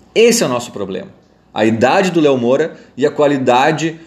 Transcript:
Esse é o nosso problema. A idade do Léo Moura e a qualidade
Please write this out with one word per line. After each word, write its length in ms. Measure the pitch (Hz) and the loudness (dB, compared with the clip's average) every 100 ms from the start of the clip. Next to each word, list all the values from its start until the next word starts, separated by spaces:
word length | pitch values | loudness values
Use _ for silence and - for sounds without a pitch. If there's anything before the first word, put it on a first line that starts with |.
| _ | _
Esse 280 | - 233 - | 0 2 2
é 40 | 156 | -2
o 40 | |
nosso 200 | 123 - | -4 -8
problema. 380 | - 95 92 - - _ _ _ | -12 -10 -10 -14 -20 _ _ _
A 120 | - | -2
idade 480 | 110 113 123 180 190 | 0 2 2 2 0
do 80 | 165 | 2
Léo 160 | 147 131 | 2 2
Moura 400 | 117 139 160 - - - | 0 0 -2 -8 -16 -4
e 80 | |
a 60 | 143 | -2
qualidade 880 | - 143 139 123 123 147 156 165 160 | 0 0 0 2 2 2 0 -6 -8